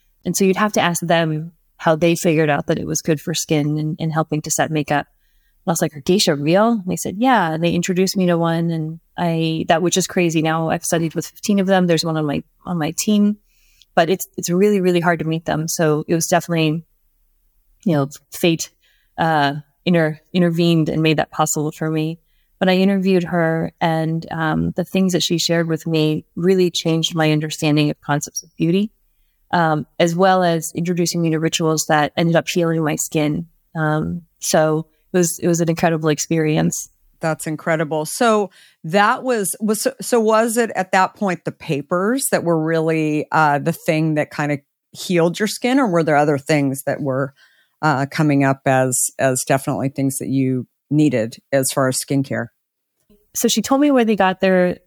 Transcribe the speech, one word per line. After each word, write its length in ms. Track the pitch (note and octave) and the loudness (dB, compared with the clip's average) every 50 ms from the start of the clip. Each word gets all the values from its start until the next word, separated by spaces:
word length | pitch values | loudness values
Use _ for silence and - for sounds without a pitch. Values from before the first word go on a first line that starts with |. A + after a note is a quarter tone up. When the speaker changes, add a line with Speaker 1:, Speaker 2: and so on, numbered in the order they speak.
| _ _ _ _ - | _ _ _ _ -6
Speaker 1:
And 120 | F3+ E3 | -4 -2
so 80 | - G3 | 0 2
you'd 120 | F#3+ F#3 | 2 2
have 160 | - G#3+ G#3 - | 2 0 0 0
to 60 | A3 | 0
ask 200 | - F3 E3+ - | 0 0 0 -2
them 520 | F3 E3 E3+ E3 E3+ D#3+ D#3 D3+ D#3+ E3+ - _ _ _ _ | 0 0 2 2 2 0 -2 -4 -6 -10 -14 _ _ _ _
how 200 | - - E3+ D#3+ | -4 0 0 2
they 180 | D3+ F3 E3+ E3+ | 4 4 2 2
figured 360 | - - F3 D#3 D#3 D#3+ D3 | 2 2 2 2 2 2 2
out 160 | C#3+ D#3 - | 0 0 0
that 120 | - D#3+ - | -2 -2 -4
it 80 | - | -4
was 140 | D#3 D#3+ - | -4 -6 -4
good 200 | - - D#3 D3 | -2 -2 -2 -2
for 120 | - F3+ D#3 | -2 -6 -6
skin 460 | - - - D#3+ D3+ D3 D3 D3+ D3+ | -4 -2 -2 0 0 0 0 -2 -2
and, 180 | D3+ D#3 D3+ - | -4 -4 -4 -4
and 140 | E3 D#3+ D#3 | -4 -4 -2
helping 300 | D#3+ D#3+ - D3+ D3+ - | -2 -2 -2 -2 -4 -4
to 80 | D#3+ | -4
set 200 | - - C#3 B2+ | -2 -2 -2 -2
makeup. 360 | D#3+ D3+ C#3+ - D3 C#3+ - | -2 -2 -2 0 -2 -2 -2
And 640 | _ _ _ _ _ _ _ _ _ _ _ - F#3 | _ _ _ _ _ _ _ _ _ _ _ -4 -4
I 20 | E3 | -2
was 80 | - F3 | -2 -2
like, 140 | D3+ - | -4 -4
"Are 40 | D3 | -4
geisha 340 | - - F#3 G#3 - F#3 D3+ | -2 0 2 2 2 0 0
real?" 380 | C#3+ C#3+ D3+ E3+ G3 G#3+ A#3 A#3 | 0 0 2 2 4 4 2 0
And 140 | G#3+ F3+ | -2 -4
they 100 | F#3 F3+ | -6 -6
said, 200 | E3 - - F#3 G3+ | -6 -6 -6 -4 -2
"Yeah." 340 | A#3+ C4 B3+ G#3+ F3 D#3+ D#3+ | 0 2 2 2 2 0 -2
And 120 | D#3+ E3+ | -2 0
they 80 | E3+ E3 | 0 0
introduced 440 | F3 E3+ - F#3 F3 F#3+ F3+ - | 0 -2 -2 0 0 0 0 0
me 100 | F#3+ F#3 | 0 0
to 120 | F3 E3+ E3 | 2 2 2
one, 320 | E3+ E3 E3 E3 E3+ E3+ | 0 0 0 0 -2 -2
and 300 | E3 D#3+ D#3 D#3 D#3+ E3 _ _ _ | -2 -4 -6 -6 -8 -12 _ _ _
I, 480 | - F3 E3+ E3 E3 E3 D#3+ D#3+ D#3+ - - | -4 -2 -2 0 0 0 -2 -2 -2 0 2
that, 140 | F3 E3 F3+ | 2 2 2
which 140 | E3+ - | 2 0
is 100 | F#3+ F3 | 0 -2
crazy. 360 | - - F#3+ F3 E3 D#3 D#3+ D3+ | 0 0 0 0 2 2 0 0
Now 280 | D#3+ D#3+ E3 D#3+ D#3 | 0 0 0 0 -2
I've 140 | D#3+ E3 - | -2 -2 -2
studied 300 | - F3 E3 E3 D#3 - | -2 -2 -2 -2 -2 -4
with 120 | E3 - | -6 -8
fifteen 320 | - - - - - G3+ G3 | -8 -10 -10 -4 0 0 2
of 80 | F#3+ | 2
them. 200 | F#3+ G3 F#3 F3+ | 4 4 4 4
There's 180 | E3+ E3 D#3 E3 | 4 2 0 0
one 120 | E3 D#3+ | -2 -4
on 100 | D#3 D#3 | -4 -2
my, 160 | D3 C#3+ D#3 - _ _ _ - | -2 -4 -6 -6 _ _ _ -10
on 140 | - F3+ E3+ | -8 -6 -4
my 140 | D3 D#3+ E3+ | -4 -4 -6
team, 420 | - - G#3+ G#3 G#3 G#3 G#3 G#3 - _ _ _ _ _ _ _ _ _ _ - | -6 -2 0 2 2 4 2 0 -2 _ _ _ _ _ _ _ _ _ _ 0
but 140 | F3+ E3 E3 | 0 2 2
it's, 180 | F#3+ F#3 - - - | 0 -2 -4 -10 -12
it's 120 | - F3 - | -8 -6 -2
really, 320 | F3 F#3 G3+ G#3 G#3 G3 | 0 2 2 4 4 2
really 200 | F3+ F#3 F3 F3 | 2 2 2 2
hard 180 | E3 F3 E3+ D#3+ | 2 0 0 0
to 60 | D#3 | -2
meet 180 | D#3+ D#3+ E3 - | -2 -4 -4 -4
them. 240 | - D#3 D#3 D#3+ D#3+ | -4 -4 -4 -4 -4
So 360 | - - E3 D#3 D3+ D3+ D#3 - | -2 0 0 2 0 0 -2 -2
it 60 | E3+ | -2
was 120 | E3 D#3+ | -2 0
definitely, 580 | - F3+ E3+ - - E3+ D#3+ D#3+ D#3 D3+ E3 D#3+ _ _ _ _ _ _ _ _ _ _ _ _ _ _ _ _ _ _ _ - | 0 0 0 0 0 -2 0 0 0 -2 -4 -6 _ _ _ _ _ _ _ _ _ _ _ _ _ _ _ _ _ _ _ -2
you 80 | G3+ D#3+ | 0 0
know, 140 | D3 C#3 D3 - - _ _ | 0 0 -2 -6 -14 _ _
fate, 400 | - - - F3 E3 D#3+ - - _ _ _ _ _ _ _ _ _ - | -8 -2 0 0 0 0 -4 -10 _ _ _ _ _ _ _ _ _ -4
uh, 380 | E3+ D#3+ D#3+ D3+ C#3+ C#3+ C#3+ D3+ - _ _ _ - | -2 0 2 2 0 0 -2 -4 -10 _ _ _ -2
inter-, 360 | F3 F3+ E3+ D#3+ D#3 D#3 - _ _ - | 0 2 2 2 0 -2 -6 _ _ -2
intervened 560 | F#3 F3 E3+ E3 E3 F3 E3+ E3+ D#3+ D#3 - | 0 2 2 2 2 2 4 4 4 2 0
and 140 | - D#3 D#3+ | 0 0 2
made 160 | D#3+ D#3 D3+ | 2 2 2
that 120 | D#3 - | 0 -4
possible 400 | - - D#3 D#3 - D#3 D3 D3+ | -2 -2 -2 -2 -2 -2 -4 -4
for 200 | - - E3 D#3 | -4 -6 -6 -4
me. 280 | D#3+ D#3 D#3 D#3+ E3 - _ _ _ _ _ _ _ - | -4 -4 -4 -4 -6 -10 _ _ _ _ _ _ _ -2
But 100 | F#3 F#3 | 0 2
I 80 | F#3 | 2
interviewed 480 | F#3 F#3+ G3 G3 G3 F#3 G3 F#3+ F3+ F3 | 4 2 2 2 2 2 2 2 2 0
her, 480 | D#3+ F3 F3 E3 D#3+ D#3+ E3 E3 E3 - - | 0 -2 0 0 0 0 -2 -4 -6 -6 -4
and, 460 | - E3 D#3+ D#3+ D#3+ D#3+ E3 E3 E3 - - | -2 -2 0 0 -2 -2 -2 -4 -6 -6 -6
um, 380 | E3 D#3+ D#3 D#3 D#3+ - E3+ - | -4 -2 -2 0 0 -2 -2 -2
the 120 | - F3 | -4 -4
things 280 | - - F#3+ F#3+ F#3 F3 | -2 0 0 0 2 0
that 100 | D#3+ - | 0 0
she 160 | - F3+ E3 | 0 -2 -2
shared 300 | - - E3+ E3+ E3 E3 | 0 0 0 0 0 0
with 180 | D#3+ D#3 - | -2 -4 -4
me 380 | E3+ E3 D#3 D#3 D#3 D#3 D#3 - _ - | -2 0 0 2 2 0 -2 -6 _ -8
really 360 | - E3 F#3 G3 F#3 F3+ F3 | -2 0 2 4 4 2 2
changed 440 | - - - E3+ D#3+ E3 D#3+ - F3 | 0 -2 -2 0 0 0 0 -2 0
my 160 | E3 D#3 D#3 | 0 2 2
understanding 600 | D3+ D3+ D#3 D#3 D3+ - E3 D3+ D3 D3+ D3+ D3 | 2 0 -2 -4 -6 -2 0 2 2 4 2 2
of 100 | - _ | -2 _
concepts 420 | - - C#3+ D3 - - - - - | -4 -4 -4 -2 -4 -6 -12 -14 -16
of 140 | E3 _ | -12 _
beauty, 340 | - E3 E3 F3 G3 G#3 A3 _ _ _ _ _ _ _ _ _ _ _ - - | -4 0 0 2 0 0 -2 _ _ _ _ _ _ _ _ _ _ _ -4 -2
um, 340 | F3+ E3 D#3+ D#3 D3+ - - _ - | 0 2 2 0 -2 -4 -6 _ 0
as 160 | F3 E3+ E3+ | 0 0 2
well 260 | F3 F#3+ F#3+ F#3 F#3 F3+ | 2 4 4 4 4 2
as 300 | E3+ E3 E3 D#3 - - | 2 0 0 -2 -6 -6
introducing 460 | - F3 F3 F3+ E3+ F3 E3 - E3+ | -6 -4 -2 -2 -2 -2 -2 -2 -2
me 100 | E3+ E3 | 0 0
to 80 | D#3 D#3 | 0 0
rituals 460 | D#3+ D#3+ - - E3 D#3 D#3+ D3+ - - | 0 -2 -2 0 0 0 0 0 0 0
that 240 | D#3+ D3+ D3 C#3 - | 2 2 2 0 0
ended 200 | - E3+ E3 E3 | 0 0 2 2
up 120 | D#3+ - - | 2 0 0
healing 340 | - F3+ E3+ E3 E3 E3 D#3+ | -2 0 0 0 0 0 -2
my 140 | D3 D#3+ | -2 -2
skin. 500 | D#3 - - - D#3+ D3 D3+ D3+ E3+ E3+ - _ _ _ _ - | -4 -6 -4 -2 -2 0 0 -2 -4 -6 -10 _ _ _ _ -6
Um, 460 | E3 D#3 D3+ D3+ D#3 D#3+ E3+ F3 F3 E3 _ _ _ | -4 -2 0 0 -2 -2 -4 -6 -8 -10 _ _ _
so 480 | - - - E3 D#3 D#3 D#3 D#3 E3 _ _ _ _ _ - | -6 0 2 2 4 2 2 -2 -4 _ _ _ _ _ 0
it 40 | |
was, 220 | F3+ F3 E3 - - | 0 0 0 -2 -2
it 80 | - | -2
was 140 | F3+ E3+ E3 | 0 0 0
an 100 | E3+ E3 | 0 0
incredible 380 | E3 - - E3 E3 D#3 D#3 D#3 | 0 0 0 0 0 0 0 0
experience. 840 | D3+ - - - E3 E3 D#3 D#3 D#3 E3 D#3+ E3+ - - - - _ _ _ _ _ _ | 0 0 -2 -2 0 0 2 2 2 0 0 0 -2 -6 -10 -14 _ _ _ _ _ _
Speaker 2:
That's 260 | - D#3+ D#3 - - | -4 -4 -4 -4 -6
incredible. 580 | E3 D#3 D3 - F3 E3 D#3 E3 C#3+ D#3 D#3 D3+ | -8 -8 -6 -2 -2 -2 -2 -2 -2 -2 -4 -4
So 440 | - - - B3 A3+ G#3+ G#3 G3+ F#3 _ - - _ _ _ - | -4 -4 0 0 2 2 2 0 -4 _ -16 -20 _ _ _ -8
that 380 | D#3+ E3+ G3+ G#3 A3 B3 G#3+ - | -2 2 2 4 2 2 0 -2
was, 340 | C4 A#3+ A3 G3 - - - | -2 -2 -2 -2 -4 -4 -4
was, 200 | A3 G3+ G#3+ - | -2 -2 -2 0
so, 140 | - - - - | -2 -4 -4 -6
so 180 | A3 - B3 A#3 | -6 0 0 2
was 380 | A3 G#3+ A3 G#3+ A#3 A#3+ G#3+ | 4 4 4 4 2 2 2
it 140 | A#3+ A#3 G#3 - | 0 -2 -2 -2
at 200 | - F#3+ - - | -4 -4 0 2
that 220 | F#3+ F#3 - - | 2 2 2 0
point 300 | - G#3 F#3+ F3 - - | -2 -2 -2 -2 -2 -6
the 80 | E3 - | -8 -10
papers 760 | - - - D#3 C#3 - - F3+ F3 F#3+ G#3+ B3+ C4+ - - | -8 -6 -4 -4 -4 -4 -4 -2 -2 0 0 -2 -2 -2 -2
that 140 | G3 E3 - | -4 -2 0
were 160 | E3+ E3+ D#3+ | 0 0 0
really, 680 | D#3 D#3+ E3 D#3+ D#3+ D#3+ D#3+ D#3+ D#3 D3+ D3+ D3+ - - | 0 0 0 0 0 0 0 0 0 0 -2 -2 -4 -2
uh, 300 | - D#3 D#3 D3 C#3+ C#3+ | 0 2 2 2 2 0
the 120 | C#3 E3 E3 | 0 -2 -4
thing 420 | - - - D#3+ D#3 D#3+ D#3+ D#3 | -4 -2 -2 0 0 2 0 0
that 160 | D3+ C#3 - | 0 -2 -4
kind 220 | - - D3 D3 D3 | -4 -6 -4 -2 -4
of 60 | C#3 _ _ _ _ _ _ - | -4 _ _ _ _ _ _ -18
healed 460 | - - - F#3 E3+ D#3+ F3 E3+ - | -12 -6 -2 0 2 2 2 0 -2
your 100 | G#3+ G#3 | -4 -4
skin, 300 | - - - B3 C4 C#4 | -4 -4 -2 0 0 2
or 80 | C4+ | 2
were 160 | G#3 E3+ E3+ D#3+ | 2 2 0 2
there 140 | E3 D3+ | 2 2
other 220 | C#3+ D3+ D3+ D3 C3+ | 2 4 2 0 0
things 440 | - - D#3 D3 C#3 C3+ C3 C3+ - | 0 0 0 2 2 0 -2 -4 -4
that 180 | C#3+ C3+ - | -6 -4 -4
were, 340 | D3 C3+ B2+ C3+ C#3 C3+ - _ _ _ _ _ _ _ _ - - | -4 -4 -2 -2 -4 -6 -8 _ _ _ _ _ _ _ _ -4 -2
uh, 240 | D#3 C#3 B2+ C#3 C#3 | 0 0 0 -2 -2
coming 320 | - - D#3 D3 C#3+ C#3 C#3 | -2 0 0 2 2 4 2
up 200 | C3+ C3+ - - | 2 0 0 0
as, 440 | C#3 C3 C3 C3 C3 C3 - - - - - | 2 2 2 2 0 0 -2 -4 -4 -4 -2
as 240 | C3+ C3+ B2+ B2+ - | 0 0 0 0 -2
definitely 420 | - C#3 C3+ - D3 C3 F2+ B2 C#3 | 0 -2 -2 -2 -2 -4 -4 -4 -4
things 280 | - - C3+ C3+ C3+ - | -4 -2 -2 -2 -2 -4
that 100 | - - | -6 -4
you 380 | C3+ C3+ C3 C3 C3 B2+ A#2 - _ _ _ - | -2 -2 0 0 -2 -4 -6 -8 _ _ _ -2
needed 460 | D3 D3+ D3+ D3 B2 A#2 A2 A#2 - - _ - - | 2 2 4 4 2 0 -2 -2 -6 -12 _ -2 0
as 200 | C3+ C3+ - - | 0 0 0 0
far 160 | C#3+ C3+ C3 | 0 0 0
as 80 | B2+ - | 0 -2
skincare? 500 | - - C#3+ C#3 C3+ - A#2 A2+ A#2 A#2+ _ _ _ _ _ _ _ _ _ _ _ _ G#3 _ _ _ - | -4 -2 -2 -2 -2 -2 -4 -6 -6 -8 _ _ _ _ _ _ _ _ _ _ _ _ -20 _ _ _ -6
Speaker 1:
So 140 | - - A#3 | -2 0 0
she 140 | - A3+ G#3 | 0 0 0
told 180 | - C4+ C4+ | 0 2 4
me 100 | D4 D4 | 4 4
where 140 | C#4 B3+ A#3 | 4 4 4
they 120 | G#3+ G#3+ | 4 2
got 240 | F#3 G3 F#3 F#3 - | 2 2 2 2 2
their, 380 | G3 F#3+ F#3 F3+ F3+ F3+ - - _ | 2 4 4 4 4 2 0 -4 _